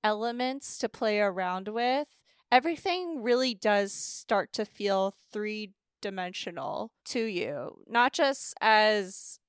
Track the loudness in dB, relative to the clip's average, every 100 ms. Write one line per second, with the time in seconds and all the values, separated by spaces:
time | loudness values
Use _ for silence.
0 | 0 0 -2 -2 -4 -4 -8 -4 -6 -2
1 | 0 2 0 0 -4 -4 -6 -2 0 0
2 | -2 -12 _ _ _ 4 4 -2 -2 -2
3 | -2 -4 2 2 2 0 2 4 2 -2
4 | -4 -6 0 0 0 -4 -6 -4 0 2
5 | 0 -4 _ -8 -6 -6 -10 _ _ _
6 | -8 -6 -8 -8 -8 -8 -6 -6 -8 _
7 | -6 -4 -2 -2 -4 -6 -8 -12 -4 2
8 | 2 2 0 0 -4 0 4 6 6 4
9 | -2 -6 -8 -10